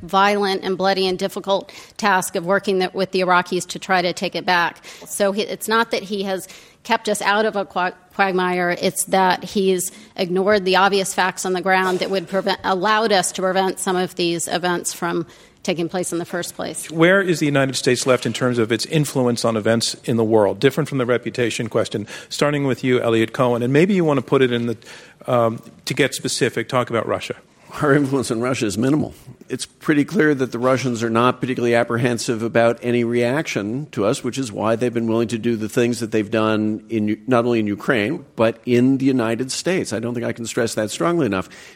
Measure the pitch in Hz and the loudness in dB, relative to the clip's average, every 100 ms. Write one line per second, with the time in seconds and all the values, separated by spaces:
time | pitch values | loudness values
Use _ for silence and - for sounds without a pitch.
0 | 170 190 202 208 202 190 185 180 190 190 | -2 2 4 4 0 -2 -2 0 0 2
1 | 190 185 196 208 196 196 - - - - | 0 -2 -4 -6 -2 -2 -2 -16 -20 -4
2 | 208 185 175 196 170 196 214 190 185 - | 2 2 0 -4 0 0 2 0 0 -2
3 | 185 190 180 180 175 180 - 170 - 185 | -2 0 2 2 2 -4 -6 -8 0 2
4 | 175 170 180 170 175 180 170 - - - | 2 -2 -4 -4 0 2 2 -4 -16 -20
5 | - - 202 196 - 185 - 226 226 226 | -12 -2 0 0 -4 -6 -2 0 0 -2
6 | 185 202 190 190 - - - _ - 226 | -4 -6 -4 -6 -8 -18 -20 _ -2 -2
7 | - 208 - 202 220 202 196 185 180 - | 0 -2 0 2 0 -2 -4 -2 -4 -4
8 | _ - 196 185 180 180 175 175 185 - | _ 2 2 4 0 0 0 0 -2 -2
9 | - 190 185 180 185 220 190 180 175 - | 0 4 4 2 -2 -2 0 0 -4 -10
10 | - - 185 185 190 214 185 185 196 196 | -14 -6 -2 0 2 2 2 4 4 2
11 | 185 - 185 - 190 185 180 185 185 180 | 0 0 -2 -2 -4 -2 2 2 2 0
12 | 185 190 170 190 190 185 180 190 202 214 | -2 -2 -2 -2 -2 -2 -2 0 2 2
13 | 220 196 175 - 185 185 190 180 - 180 | 2 2 0 -2 -2 0 0 -2 -2 -2
14 | 185 - 170 170 - 175 180 175 - - | -2 -2 -2 -2 -4 -2 -2 -2 -4 -6
15 | 175 175 165 - - _ - 170 165 185 | -4 -4 -6 -12 -20 _ -4 -2 -2 -4
16 | 180 170 170 175 175 - - 156 - 165 | -4 -6 -6 -6 -8 -8 -10 -10 -8 2
17 | 170 196 185 156 147 143 135 127 - 127 | 4 4 2 0 2 2 2 0 0 2
18 | 135 123 123 110 127 120 110 113 - 160 | 2 2 0 -2 0 2 0 0 0 0
19 | 143 135 123 117 117 113 104 117 - - | 0 0 0 0 0 0 2 2 0 -6
20 | - 117 110 110 101 98 135 147 143 139 | -2 0 4 4 4 4 2 2 -2 -2
21 | 120 120 117 - 120 - 117 117 101 113 | 0 -2 -2 -2 -2 -2 -2 -2 -2 -4
22 | 101 - - - 147 147 139 120 131 123 | -8 -12 -12 -2 0 0 0 0 2 2
23 | 117 113 110 - 123 120 123 139 185 190 | 2 2 0 0 0 0 2 4 4 4
24 | 160 139 - 143 127 120 117 113 - - | 2 0 0 2 2 0 -4 -6 -12 -20
25 | - _ - 123 117 117 - - - 131 | -20 _ -2 2 2 -2 -10 -14 -6 0
26 | 135 - 127 - - - 110 127 117 117 | 0 -2 -6 -2 -2 -2 -2 -2 -2 -2
27 | - 95 - - - _ - - 151 143 | -2 -4 -6 -12 -14 _ -16 -2 2 4
28 | 135 135 113 113 123 127 110 95 127 147 | 4 0 -2 -2 -2 -2 -2 0 0 0
29 | - - - - - 127 - _ - 151 | -2 -8 -20 -20 -12 -10 -10 _ 0 2
30 | 139 160 151 139 127 120 127 131 131 117 | 2 2 2 2 -2 0 0 2 0 -2
31 | 117 113 123 123 120 123 120 117 117 117 | 0 2 2 2 -4 -2 2 2 2 0
32 | 123 117 - 113 113 117 117 117 120 120 | 0 -2 -2 -4 0 2 2 2 0 0
33 | 117 120 120 139 160 - 101 123 151 - | 0 0 0 -2 -4 -4 -4 -6 -6 -2
34 | 101 139 131 123 127 101 107 113 123 117 | 0 0 -4 -6 -6 -4 -2 0 0 0
35 | 113 113 113 120 113 113 107 - 120 113 | 0 0 0 -2 -2 -2 -2 0 0 0
36 | 113 110 104 113 110 107 107 107 - 113 | -2 -2 0 0 2 2 0 -2 -4 -2
37 | 107 107 123 123 120 120 104 101 - 127 | -2 -2 0 0 2 0 0 -2 0 0
38 | 104 180 - - 113 - - 120 127 135 | 0 -4 -8 0 0 0 2 4 4 4
39 | 135 131 113 117 131 - 170 180 104 107 | 2 2 0 -2 -4 -4 -2 -2 -2 -4
40 | 117 120 117 117 113 - 117 - 107 - | -4 -4 -6 -6 -6 -2 -2 -2 -4 -2
41 | 165 170 127 95 90 - - | 0 2 0 0 -4 -12 -20